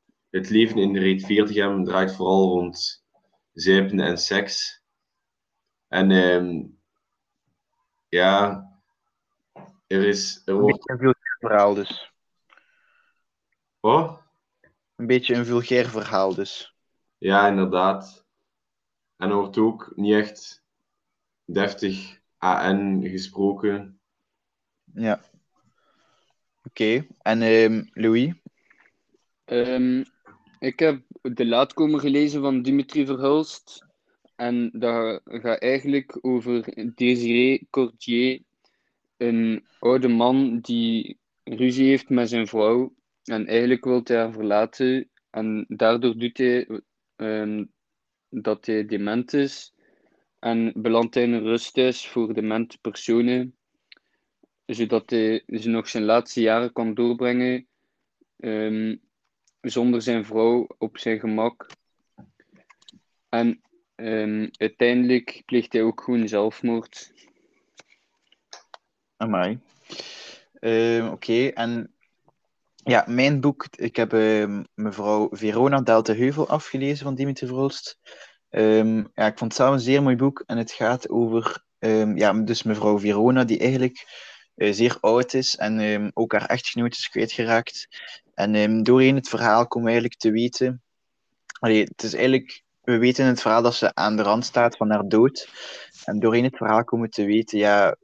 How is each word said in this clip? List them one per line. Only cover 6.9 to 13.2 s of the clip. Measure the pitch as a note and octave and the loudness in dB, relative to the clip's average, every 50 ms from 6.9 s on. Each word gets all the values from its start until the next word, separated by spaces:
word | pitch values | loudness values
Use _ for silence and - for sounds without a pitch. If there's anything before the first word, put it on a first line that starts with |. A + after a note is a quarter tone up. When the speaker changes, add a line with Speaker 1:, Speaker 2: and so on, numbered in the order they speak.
| _ _ _ _ _ _ _ _ _ _ _ _ _ _ _ _ _ _ _ _ _ _ _ - | _ _ _ _ _ _ _ _ _ _ _ _ _ _ _ _ _ _ _ _ _ _ _ -4
Speaker 1:
ja, | - F2+ F2+ F#2+ G2 G2+ G2+ G2+ F#2+ - - - _ _ _ _ _ _ _ _ _ _ _ _ _ _ _ _ - - - - _ _ _ | 0 2 4 4 4 4 2 0 -2 -6 -12 -18 _ _ _ _ _ _ _ _ _ _ _ _ _ _ _ _ -20 -20 -20 -20 _ _ _
er | - F#2+ G2 G2 | -4 -2 0 2
is, | G2+ G2+ G2+ - - - - - | 2 0 0 -4 -8 -10 -10 -6
er | - G2 | -4 0
Speaker 2:
Een | G2 | 2
Speaker 1:
wordt | G#2 G#2 G2+ | 2 2 2
Speaker 2:
beetje | - - - C3 | 0 -4 -10 -6
een | A#2+ | 0
vulgair | B2+ C3+ B2+ _ - - - - | 2 2 2 _ -2 -10 -8 -6
verhaal | - A2+ G#2+ G#2 G2+ G#2 G2+ | -2 2 4 4 4 4 2
dus. | G2+ G2 - - - - - _ _ _ _ _ _ _ _ _ _ _ _ _ _ _ _ _ _ _ _ _ _ | 0 -4 -8 -10 -16 -16 -20 _ _ _ _ _ _ _ _ _ _ _ _ _ _ _ _ _ _ _ _ _ _